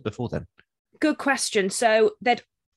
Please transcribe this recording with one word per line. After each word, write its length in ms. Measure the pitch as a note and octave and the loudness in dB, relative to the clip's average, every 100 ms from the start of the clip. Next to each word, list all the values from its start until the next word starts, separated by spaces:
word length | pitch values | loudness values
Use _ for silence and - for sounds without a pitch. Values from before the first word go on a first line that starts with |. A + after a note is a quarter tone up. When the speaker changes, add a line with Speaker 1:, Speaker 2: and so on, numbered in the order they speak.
Speaker 1:
before 260 | A2 - A#2+ | -8 -8 -8
then? 180 | E2 F2 _ _ _ _ - | -8 -10 _ _ _ _ -2
Speaker 2:
Good 180 | D4+ - | -2 0
question. 520 | C#4 C4+ - G#3+ F#3+ | -2 -2 -2 -2 -2
So 420 | - A#3 A3 A3 - | 0 2 4 2 0
there'd 220 | A#3+ A3+ - _ _ | -2 -2 -4 _ _